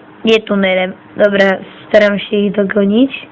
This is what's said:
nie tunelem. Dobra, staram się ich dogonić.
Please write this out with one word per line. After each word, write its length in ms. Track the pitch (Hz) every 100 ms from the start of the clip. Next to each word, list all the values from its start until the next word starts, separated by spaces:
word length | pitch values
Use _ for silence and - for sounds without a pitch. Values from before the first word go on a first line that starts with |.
| - - 220
nie 140 | 220
tunelem. 540 | 214 202 190 185 185 - - -
Dobra, 280 | 208 196 196 185 196 - -
staram 300 | 214 208 202
się 160 | - 208
ich 160 | 202
dogonić. 760 | 208 196 214 196 220 269 - -